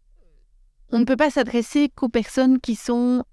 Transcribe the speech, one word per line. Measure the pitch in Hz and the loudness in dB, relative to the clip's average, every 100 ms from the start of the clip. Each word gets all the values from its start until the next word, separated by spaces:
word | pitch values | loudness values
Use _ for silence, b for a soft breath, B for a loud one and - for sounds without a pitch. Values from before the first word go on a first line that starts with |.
| _ _ _ _ _ _ _ _ - 226 | _ _ _ _ _ _ _ _ -4 -2
on | |
ne | |
peut | 240 254 | 0 2
pas | 302 | 2
s'adresser | 277 247 240 226 294 294 | 0 -2 -2 -2 0 0
qu'aux | - 254 | -2 -2
personnes | 233 214 - 262 262 | -2 -2 0 2 2
qui | - 214 | 0 -6
sont | - 240 247 247 - | -2 0 0 -2 -4